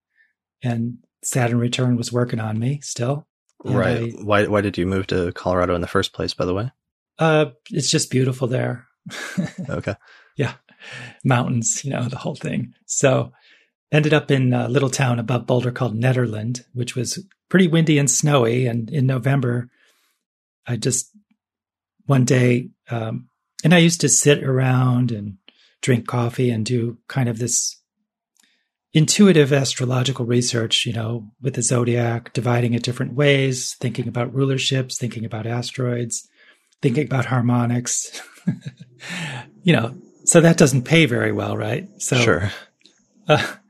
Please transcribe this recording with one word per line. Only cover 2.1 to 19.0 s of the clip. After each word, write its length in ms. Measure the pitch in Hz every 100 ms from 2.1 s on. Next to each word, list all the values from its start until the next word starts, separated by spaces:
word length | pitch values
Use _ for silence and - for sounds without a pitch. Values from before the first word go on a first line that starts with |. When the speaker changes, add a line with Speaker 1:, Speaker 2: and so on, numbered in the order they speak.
Speaker 1:
working 260 | 120 123 113
on 180 | 110 110
me 220 | 120 147
still. 460 | - - 120 143 - _ _ _ -
And 100 | 101
Speaker 2:
Right. 380 | 95 117 117 113
Speaker 1:
I 60 |
Speaker 2:
Why, 240 | 101 101 104
why 140 | 104
did 160 | 101 92
you 80 | 90
move 220 | 95 95
to 260 | 92 90
Colorado 420 | - 92 90 90 87
in 60 |
the 60 | 87
first 260 | 98 92
place, 200 | - 90
by 120 | - 90
the 80 |
way? 180 | 95 123 - _ _ _ -
Speaker 1:
Uh, 280 | 160 156 147 - -
it's 220 | 165 131
just 180 | 156 -
beautiful 380 | 127 131 127 123
there. 400 | 123 123 123 - _ - - -
<laughs> 420 | - 165 - 143
Speaker 2:
Okay. 260 | - - 98 _ - _ -
Speaker 1:
Yeah. 160 | 127 - _ _ - - - - 131
Mountains, 580 | 123 123 120 113 -
you 80 | 139
know, 120 | 131
the 160 | 123 127
whole 160 | - -
thing. 380 | 151 - - - -
So 480 | - 135 127 123 - _ _ _ _ _
ended 220 | 151 151
up 180 | 147 143
in 220 | 139 127
a 160 | 123 117
little 200 | 131 131
town 300 | - 131 120
above 260 | 113 123 -
Boulder 260 | 123 123
called 280 | 120 120 107
Nederland, 640 | 127 123 120 107 113 123 -
which 220 | 123 120 127
was 240 | 120 - - _ _
pretty 180 | 180 180
windy 300 | 165 160 147
and 120 | 143
snowy. 560 | - 151 143 113 123 127
And 240 | 120 110
in 160 | 151